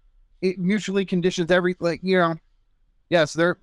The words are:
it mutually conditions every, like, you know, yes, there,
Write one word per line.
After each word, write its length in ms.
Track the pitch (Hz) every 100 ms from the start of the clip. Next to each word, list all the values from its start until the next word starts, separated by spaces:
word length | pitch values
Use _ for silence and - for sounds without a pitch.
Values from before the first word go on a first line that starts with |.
| _ _ _ _
it 160 | 185 185
mutually 460 | 180 208 185 196
conditions 480 | 190 180 180 180 165
every, 240 | 180 180 180
like, 220 | 170 165
you 160 | 185 185
know, 160 | 170 165 _ _ _ _ _ _ -
yes, 260 | 170 147
there, 240 | 156 170 165